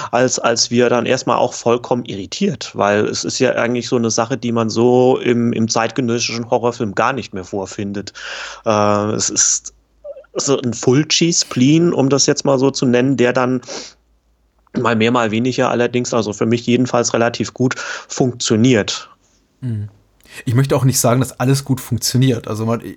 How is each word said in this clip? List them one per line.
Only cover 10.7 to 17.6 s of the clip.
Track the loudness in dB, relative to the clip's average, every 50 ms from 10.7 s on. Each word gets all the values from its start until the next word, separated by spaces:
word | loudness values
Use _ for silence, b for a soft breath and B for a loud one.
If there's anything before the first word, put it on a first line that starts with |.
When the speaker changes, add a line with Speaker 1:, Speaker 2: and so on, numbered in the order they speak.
| -6
Speaker 1:
Fulci-Spleen, | -2 0 2 2 2 2 2 0 0 2 2 0 0 -2 -2 0 2 4 4 6 4 4 2 2
um | 2 2 2
das | 2 2 2
jetzt | 2 0 0 0
mal | 0 2 4
so | 2 2
zu | 0 2 0
nennen, | 2 2 2 2 2 2
der | 2 2 2 2
dann | 2 0 0 -2 -4 B B B B B B B B _ _ _ _ _ _ _ _ _ _ _ _ _ _ -6 -2
mal | 0 0 2
mehr, | 2 2 2
mal | 4 2 2 2
weniger | 0 0 0 0 0 0 0 0
allerdings, | 2 2 0 0 0 -2 -2 0 0
also | -2 0 -2 -2
für | -2 0
mich | 0 0 0 2
jedenfalls | 0 2 2 2 2 2 0 0 2 2
relativ | 2 0 0 0 -2 -6 -6 -2
gut | -2